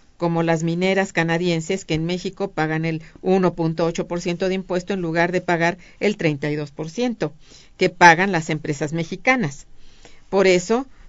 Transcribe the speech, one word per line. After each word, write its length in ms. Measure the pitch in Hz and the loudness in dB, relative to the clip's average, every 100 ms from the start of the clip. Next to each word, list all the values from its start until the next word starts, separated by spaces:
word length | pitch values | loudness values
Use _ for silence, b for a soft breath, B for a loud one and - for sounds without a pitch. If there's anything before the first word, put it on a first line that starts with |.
| _ _ | _ _
como 260 | 170 170 | -2 0
las 180 | 165 160 | 2 2
mineras 500 | 165 170 185 196 196 | 0 0 2 2 0
canadienses 720 | 170 165 165 180 165 160 190 | -2 0 0 0 -2 -2 -6
que 100 | - | -2
en 120 | 160 170 | -2 -2
México 440 | 180 180 - 196 | -4 -6 -6 -6
pagan 340 | - 156 156 | -2 -2 -2
el 180 | 165 160 B B | -2 -6 B B
uno 320 | 185 190 185 | 0 4 2
punto 300 | 180 160 165 | 0 -4 0
ocho 220 | 165 170 170 | -2 -2 -4
por 140 | 175 | -4
ciento 280 | 180 170 185 | -4 -2 -2
de 60 | |
impuesto 400 | 190 185 180 175 | -4 -4 -6 -4
en 60 | 190 | -4
lugar 300 | 165 170 175 | -2 0 2
de 80 | 175 | 0
pagar 360 | 180 170 170 175 b b | 0 0 0 -2 b b
el 160 | 208 214 | -2 0
treinta 340 | 165 143 151 | 0 0 -4
y 60 | 151 | -4
dos 140 | 143 | -6
por 180 | - 160 | -10 -10
ciento 440 | 240 247 220 151 - b b b - | -4 -4 -2 -6 -8 b b b -2
que 140 | 185 | -2
pagan 400 | - 175 165 196 | 8 8 8 4
las 160 | 170 160 | 0 -2
empresas 440 | 156 160 139 147 | -6 -4 -4 -4
mexicanas. 720 | 165 165 190 262 254 156 - - b b b b b - | -4 -6 -2 0 0 -2 -6 -18 b b b b b -2
Por 160 | 190 190 | 2 4
eso, 400 | 180 180 233 277 b | 4 2 -2 -2 b